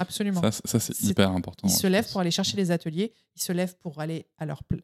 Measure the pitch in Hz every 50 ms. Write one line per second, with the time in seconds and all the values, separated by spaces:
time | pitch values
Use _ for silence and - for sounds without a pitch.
0 | 180 - - - 208 202 190 175 170 110 - - - - - 110 - - 85 -
1 | 104 101 95 - 98 95 92 90 85 - - - - 190 180 - - 185 185 -
2 | - - - 196 180 170 165 - 196 - - 202 190 170 175 165 - 170 156 175
3 | 208 226 _ _ _ _ _ - - - 175 175 185 180 180 _ - 170 143 151
4 | 156 160 165 160 - _ _ - 156 147 147 - - - 170 -